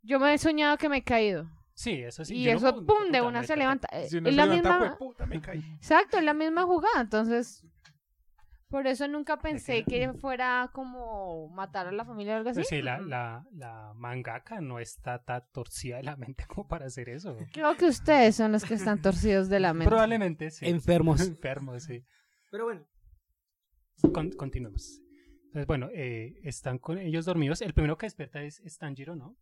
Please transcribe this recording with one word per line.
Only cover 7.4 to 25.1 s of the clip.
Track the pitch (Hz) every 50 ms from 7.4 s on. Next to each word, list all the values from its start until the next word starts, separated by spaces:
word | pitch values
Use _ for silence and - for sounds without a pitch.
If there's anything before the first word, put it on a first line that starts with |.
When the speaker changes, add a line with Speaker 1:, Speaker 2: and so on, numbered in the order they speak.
| 247 - - - _ _ _ _ _ - _ _ _ _ _ _ _ _ _ _ - _ - - _ _
Speaker 1:
por | - 277 269 262
eso | 262 240 285 285
nunca | 294 302 294 - 302
Speaker 2:
Me | 302
Speaker 1:
pensé | - 311 302 262 - - 247 226 220
Speaker 2:
queda | - 247 240 254 262
Speaker 1:
que | 254 -
fuera | - 269 254 247 254 254 247 247 247 254 -
como | 269 269 254 247 254 240 226 220 202 196 180 165 160 160 156
matar | 170 190 190 190 151 196 180
a | 180
la | 196 208 233
familia | 233 240 214 202 202 220
o | 220
algo | 220 247
así. | 247 262
Speaker 2:
Pues | 381 -
sí, | 165 147
la, | 131 127 123 -
Speaker 1:
Ujú. | 196 165
Speaker 2:
la, | 131 123 120 117 113 120 165 269
la | 226 160 131 117 113 110 107 107 107
mangaka | 113 117 120 123 127 120 120 113 131 _ - 226 208
no | 156 135 123 120
está | 117 - - - - 123 123 123 _
tan | - 123 123 123 _
torcida | _ 131 120 - - - - 127 120 127
de |
la | 127 139 147
mente | 139 120 131 131 - -
<laughs> | -
como | - 196 202 -
para | 165 165 139
hacer | 131 120 123 120 120
eso. | 117 151 190 196 127 113 - -
Speaker 1:
Creo | - 302 311 302 311
que | - 349
ustedes | 330 247 - - 320 302 277 240 220 208
son | - 220 214
los | 214 214 208
que | 170 226
están | 208 190 214 208 202
torcidos | 151 190 185 170 180 220 196 190 190 185
de | 196 196
la | 190 175
mente. | 160 165 165 -
Speaker 2:
Probablemente, | 226 226 220 220 233 220 202 180 156 156 156 156
sí. | 156 - -
Speaker 4:
Enfermos. | 170 175 170 - - 175 170 160 165 151 143
Speaker 2:
<laughs> | 180 190
Enfermos, | 160 - - 135 135 139 135 131 123 123 -
sí. | - 123 123 127 _ _ _ _ _ _ _ _ _
Speaker 4:
Pero | - 208 233
bueno. | 233 220 170 147 _ _ _ _ - - _ _ _ _ _ _ _ _ _ _ _ _ _ _ _ _ _ - -
Speaker 2:
Con-, | - 165 156 180
continuemos. | - - 143 135 - 139 123 107 101 - - - - - _ _